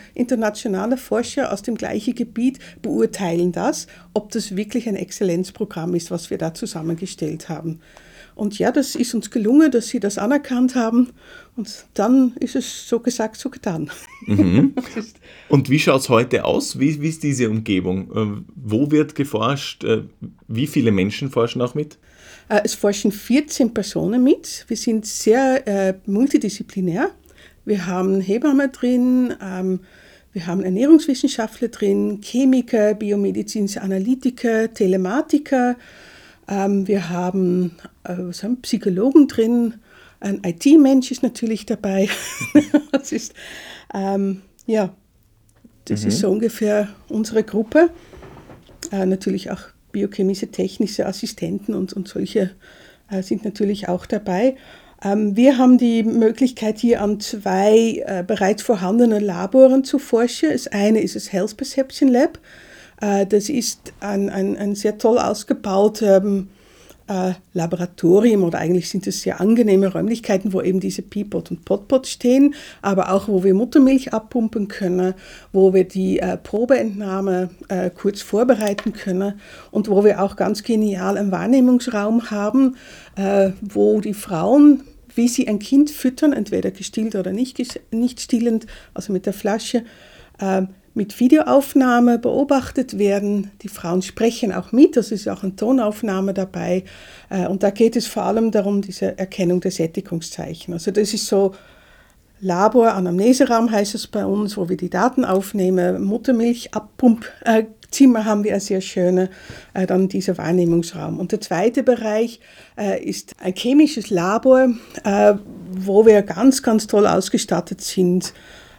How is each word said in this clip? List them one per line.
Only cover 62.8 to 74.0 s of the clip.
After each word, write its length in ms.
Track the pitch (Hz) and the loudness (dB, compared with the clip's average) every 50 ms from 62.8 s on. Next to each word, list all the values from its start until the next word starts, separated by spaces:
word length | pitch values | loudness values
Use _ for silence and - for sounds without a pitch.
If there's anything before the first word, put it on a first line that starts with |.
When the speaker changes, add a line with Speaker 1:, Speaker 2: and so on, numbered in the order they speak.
| - - _ - | -20 -20 _ -6
Speaker 1:
Äh, 240 | - 208 202 196 196 | -4 -2 0 0 0
das 240 | 190 214 208 202 - | 2 0 0 0 0
ist 440 | - 240 220 - - - - - - - | -4 -4 -4 -4 -8 -10 -14 -20 -18 -12
ein, 280 | - 202 202 196 196 196 | -10 -6 -4 -2 -4 -4
ein, 260 | - 196 190 202 202 - | -4 -4 -4 -4 -4 -4
ein 180 | 208 202 202 | -4 -4 -4
sehr 240 | 202 - 214 214 214 | -2 -4 -4 -2 0
toll 180 | - 233 226 240 | 0 2 2 2
ausgebautes, 920 | - - 208 208 - - 254 - - 208 190 196 202 233 226 - 220 208 | 2 0 -4 -4 -4 -4 -6 -4 -4 -2 0 2 2 2 2 0 2 4
ähm, 420 | 196 190 190 208 196 196 190 196 - _ _ _ _ _ - - - _ _ - | 4 4 4 2 -2 -2 -4 -6 -14 _ _ _ _ _ -20 -20 -20 _ _ -6
äh, 260 | 202 185 180 185 180 - - _ - | -4 -2 -2 -2 -4 -6 -8 _ -6
Laboratorium, 920 | 185 165 170 175 170 175 180 - - - 165 180 202 220 240 214 202 185 | -4 -4 -4 -4 -4 -6 -6 -6 0 2 4 6 6 6 4 4 4 2
oder 160 | 170 170 - | 0 0 -2
eigentlich 280 | 165 160 180 180 170 - | -2 0 0 -2 -2 -4
sind 160 | - 196 - 196 | -6 -6 -6 -6
es 140 | 190 - - | -8 -6 -6
sehr 180 | 190 - - | -6 -4 0
angenehme 460 | 180 208 233 233 240 214 190 190 196 190 | 2 2 4 4 4 4 4 4 4 2
Räumlichkeiten, 640 | 190 165 170 214 233 226 - - 202 190 190 214 190 | 0 -2 -2 -4 -4 -4 -2 -2 -2 0 0 -2 -4
wo 80 | 185 | -2
eben 180 | - 180 185 190 | -2 0 -2 -2
diese 220 | 175 196 185 - | -2 -4 -6 -8
Peapod 480 | - - - 208 208 208 - 170 170 - | -10 -10 -8 -8 -8 -6 -6 -8 -8 -8
und 140 | 175 165 - | -12 -6 0
Podpod 400 | - 175 202 202 - 277 254 262 - | 0 0 0 2 2 0 0 0 0
stehen, 460 | - - - 247 247 269 277 285 285 - - - - - - | -8 -2 2 4 6 6 6 4 4 0 -14 -20 -14 -6 -4
aber 280 | - 196 185 180 - | -2 0 0 2 2
auch, 160 | 185 196 196 214 | 0 0 0 0
wo 160 | 208 185 180 | 0 2 4
wir 100 | 196 185 | 4 4
Muttermilch 580 | 196 240 247 - 311 269 262 269 262 | 4 2 4 6 6 6 6 6 4